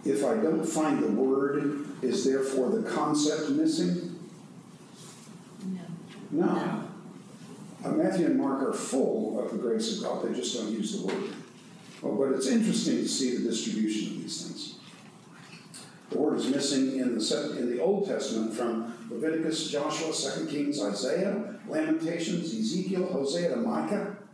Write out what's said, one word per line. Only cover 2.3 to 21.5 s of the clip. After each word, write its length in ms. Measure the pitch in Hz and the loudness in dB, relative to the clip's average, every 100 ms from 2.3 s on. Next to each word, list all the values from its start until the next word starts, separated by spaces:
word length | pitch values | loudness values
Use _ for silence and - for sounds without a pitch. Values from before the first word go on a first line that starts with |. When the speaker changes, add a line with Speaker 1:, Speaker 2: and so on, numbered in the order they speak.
| 135 135 135 123 | 2 2 2 2
Speaker 1:
the 200 | 220 - | 2 0
concept 600 | 151 151 151 151 156 147 | 0 2 4 2 2 2
missing? 680 | 143 160 160 180 175 175 - - - - - - - - - - - - - - - | 2 4 4 2 0 -2 -8 -14 -16 -18 -18 -20 -20 -20 -18 -18 -18 -18 -18 -18 -10
Speaker 2:
No. 160 | 190 185 170 165 - - - | -8 -8 -8 -12 -12 -16 -4
Speaker 1:
No. 140 | 294 - | 2 2
Speaker 2:
No. 420 | - - - - - - - - - - - - - | 2 0 -4 -8 -12 -16 -18 -20 -18 -18 -16 -16 -10
Speaker 1:
Uh, 60 | - | -2
Matthew 340 | - 180 175 151 | 2 4 4 4
and 120 | 131 | 4
Mark 240 | 269 269 | 2 0
are 100 | - | 0
full 680 | - - 269 226 - - - | -2 0 2 2 2 0 -2
of 100 | - | -2
the 80 | - | -2
grace 380 | - 110 - 95 | 0 0 0 -2
of 80 | |
God. 200 | - - | -2 -2
They 100 | 113 107 | -2 -2
just 200 | - 117 | -2 -2
don't 140 | 104 | -2
use 300 | 110 92 92 | -2 -2 2
the 60 | 90 | 2
word. 240 | - - - - - - - - - | 2 -2 -6 -14 -18 -20 -20 -18 -4
Well, 140 | - - | 0 4
but 200 | 190 - | 4 4
it's 100 | 254 | 4
interesting 520 | 226 185 - - - | 6 6 4 4 2
to 100 | - | 2
see 280 | - 127 - | 0 2 2
the 120 | 113 | 0
distribution 680 | 110 110 107 107 107 - - | 0 0 2 2 2 -2 -6
of 60 | |
these 220 | - - | -6 -8
things. 300 | - - - - - - - - - - - - - - - - - | -8 -10 -10 -12 -18 -20 -20 -20 -20 -20 -18 -18 -16 -16 -16 -20 -4
The 80 | - | 2
word 200 | 151 110 | 2 2
is 80 | 123 | 2
missing 500 | 139 - 135 131 131 | 2 2 2 2 2
in 160 | 123 | 0
the 60 | 107 | 0
se-, 380 | - 151 - - | 0 0 -2 -2
in 120 | 120 | -2
the 100 | 123 | 2
Old 260 | 175 202 - | 2 2 2
Testament 480 | 113 - 110 110 | -2 -2 -2 -2
from 400 | - 117 110 113 - - | 0 -2 -2 -4 -8 -10
Leviticus, 580 | 123 160 160 160 160 - | -2 0 2 0 0 -2
Joshua, 420 | 147 147 156 160 | -2 0 -2 -2
Second 360 | 156 139 156 156 | -2 -2 -2 -2
Kings, 320 | 143 143 - | 0 0 0
Isaiah, 760 | 104 - - 185 196 - - | 0 0 0 2 2 0 -4